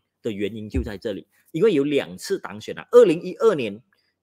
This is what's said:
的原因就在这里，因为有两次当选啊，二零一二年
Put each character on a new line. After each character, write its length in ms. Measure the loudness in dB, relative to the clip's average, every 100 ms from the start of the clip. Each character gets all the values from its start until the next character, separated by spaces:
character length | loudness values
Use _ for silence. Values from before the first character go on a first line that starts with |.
| _ _
的 100 | -8
原 240 | -4 -6 -6
因 140 | -6
就 140 | -6
在 140 | -6 -8
这 140 | -8
里， 140 | -8 -12 _ _
因 120 | 0
为 100 | 2
有 100 | 4
两 320 | 2 0 -2 -10
次 220 | -8 -6
当 240 | -8 -14
选 160 | -12 -12
啊， 100 | 4
二 120 | 6 6
零 180 | 4
一 100 | -4 0
二 200 | 0 2
年 260 | -4 -8 _ _ _ _